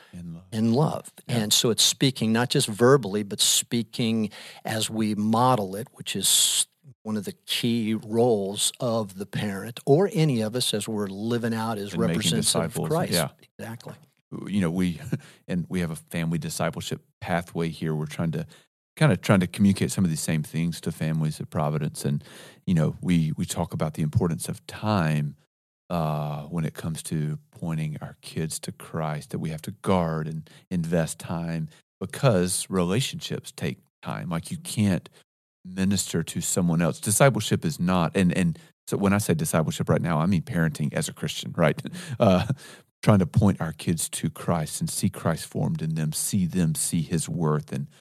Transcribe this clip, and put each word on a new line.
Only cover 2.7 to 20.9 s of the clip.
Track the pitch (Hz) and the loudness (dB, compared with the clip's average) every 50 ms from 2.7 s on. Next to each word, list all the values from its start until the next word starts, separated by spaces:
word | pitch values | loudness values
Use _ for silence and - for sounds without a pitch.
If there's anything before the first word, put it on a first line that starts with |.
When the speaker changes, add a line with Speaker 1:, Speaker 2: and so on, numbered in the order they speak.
| 107 95 120 123 139 143 117 98 95 104 107 | 2 6 8 8 8 8 6 2 -2 -2 -4
Speaker 2:
but | 101 104 - | -4 -2 0
speaking | - - - - - - - 117 113 - - - 123 113 113 110 110 101 - - - - - - - | 2 2 2 2 0 0 -2 -2 -2 -2 -2 0 0 2 2 2 0 0 -4 -8 -16 -18 -20 -10 -6
as | - 107 113 107 - | -4 -2 -2 -2 -2
we | 113 110 110 107 107 | -2 0 0 0 0
model | 98 104 110 113 113 123 127 127 107 101 92 95 | 0 2 2 4 4 6 6 4 4 2 -2 -4
it, | 101 123 - _ | -8 -8 -10 _
which | - - - - | -12 -10 -6 -4
is | 101 92 - - - - - - - - - _ _ _ 143 123 _ _ | -2 0 2 4 4 4 2 2 0 -2 -2 _ _ _ -20 -20 _ _
one | 110 107 | -4 -4
of | 107 95 | -4 -4
the | 101 92 - _ | -6 -10 -12 _
key | - - - - 120 117 117 110 107 110 | -6 -4 0 0 0 2 2 0 0 -2
roles | 107 - 107 110 113 117 127 117 104 98 98 101 104 - - - - | -2 -4 -2 2 4 4 4 4 2 0 -2 -2 -2 -2 -2 -2 -2
of | 131 120 113 113 110 98 92 95 | -4 -2 -2 -2 -2 -4 -8 -12
the | 101 | -12
parent | - - - 107 104 98 98 98 110 117 - - | -8 -4 -4 -4 -4 -4 -6 -8 -10 -12 -6 2
or | - 139 156 196 196 - | 4 6 6 6 2 2
any | 160 160 156 131 113 107 | 2 2 2 2 2 0
of | 107 110 | -2 -2
us | 123 123 - - | -2 -2 -2 -2
as | 104 101 | -2 -4
we're | - 110 104 104 | -4 -2 -2 -2
living | 98 98 98 107 113 120 120 113 117 113 | -4 -4 -4 -2 -2 0 0 0 -2 -2
out | 113 110 113 113 104 | -2 -2 -4 -4 -4
as | 101 101 90 | -6 -4 -2
Speaker 1:
And | 87 113 | 0 0
making | 87 85 | 2 0
Speaker 2:
representatives | 85 - 85 80 - - - - | 0 0 0 0 2 2 2 2
of | 82 82 | 0 0
Speaker 1:
disciples. | 82 - 82 80 80 | -2 -4 -4 -2 -2
Speaker 2:
Christ. | - - 180 - 107 | 0 0 0 0 0
Speaker 1:
Yeah. | 85 78 - - _ - _ _ - | 0 0 -2 -4 _ -20 _ _ -14
Speaker 2:
Exactly. | - 113 113 117 - - - - - _ _ _ _ _ - - - | -12 -12 -12 -12 -14 -16 -16 -18 -20 _ _ _ _ _ -12 -12 -8
Speaker 1:
You | - 92 104 | -2 0 0
know, | 92 82 | 0 2
we, | 82 92 92 90 85 - - - - - - | 2 2 2 0 0 -2 -4 -6 -6 -6 -6
<laughs> | - - - _ - | -12 -20 -18 _ -4
and | 92 90 82 - | -2 -2 -2 -2
we | - 92 | -2 -2
have | 87 80 | -2 -2
a | 80 | -4
family | 78 - _ - 87 82 82 85 82 | -8 -10 _ -6 -4 -2 0 -2 -2
discipleship | 76 82 80 - 87 82 - 87 - - - - - _ _ _ | -2 -4 -4 -2 -2 -2 -2 -4 -8 -8 -8 -10 -10 _ _ _
pathway | - - 90 85 87 - - 85 85 82 | -6 -2 -2 -2 -2 -4 -4 -4 -2 -2
here. | 78 - 87 80 78 | -4 -4 -2 -2 -2
We're | 76 78 | -2 -4
trying | 76 - - 87 82 78 | -4 -4 -4 -2 -2 -2
to, | 82 80 - - - _ _ _ _ _ _ _ | -4 -6 -8 -12 -20 _ _ _ _ _ _ _
kinda | - 156 147 98 | 2 4 4 4
trying | 87 - - 110 95 | 2 2 4 4 4
to | 90 | 4
communicate | 87 - - 101 101 98 - - - | 2 2 4 4 4 6 4 2 0
some | - - 95 | 2 2 2
of | 87 | 2
these | 80 78 | 2 0
same | - - 82 80 76 | 0 0 0 0 -2
things | - - 80 85 85 80 - - | -2 -2 -2 -2 -2 -2 -4 -6
to | 95 | -6